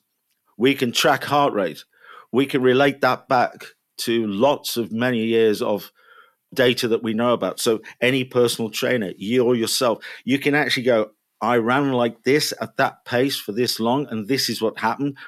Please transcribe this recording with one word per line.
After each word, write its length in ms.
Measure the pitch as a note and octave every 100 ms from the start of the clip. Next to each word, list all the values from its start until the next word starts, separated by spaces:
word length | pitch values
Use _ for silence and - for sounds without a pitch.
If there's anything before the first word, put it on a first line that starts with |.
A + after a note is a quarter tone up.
| _ _ _ _ _ -
We 180 | C3
can 160 | C#3 B2
track 340 | - D#3+ C3
heart 280 | - D3 C#3+
rate. 320 | G#2+ F2 D2 - _ - - -
We 140 | A#2+ C#3
can 160 | C3+
relate 400 | B2+ B2+ C#3+ C3+
that 260 | C3 B2+ -
back 380 | B2+ G#2+ - - - _ -
to 280 | - A#2 G#2+
lots 520 | G2 C3+ C3+ - A#2+
of 120 | G2+
many 360 | A2+ B2+ A#2 A2+
years 340 | A2+ A2 G#2
of 320 | A2+ G2+ - _ _ - _ _ _
data 340 | - B2 A#2+ A#2+
that 140 | A2+
we 100 | A2+
know 220 | A2 B2
about. 260 | A2 F#2 -
So 220 | A#2+ A2 - -
any 240 | B2 C3
personal 460 | B2+ B2 A#2+ - A2
trainer, 420 | - B2+ B2 F#2 -
you 260 | G2+ B2+
or 120 | A#2+ A#2+
yourself, 460 | A2 - B2 G#2 - -
you 140 | A#2 C3+
can 160 | C#3+
actually 300 | D3 B2+ C3+
go, 260 | A#2+ A2+ - _ _ -
"I 160 | A2 B2
ran 340 | A2+ C3+ C#3
like 300 | B2 A#2+ A2
this 320 | B2 D3 - -
at 160 | A2 -
that 260 | B2+ -
pace 340 | - B2 C#3 -
for 140 | -
this 260 | G2+ A#2+ -
long, 280 | A#2 C3+ C#3+
and 180 | A2 G#2
this 220 | C3+ -
is 140 | G#2
what 160 | A2 -
happened. 400 | A2 A2+ C#3+ C3+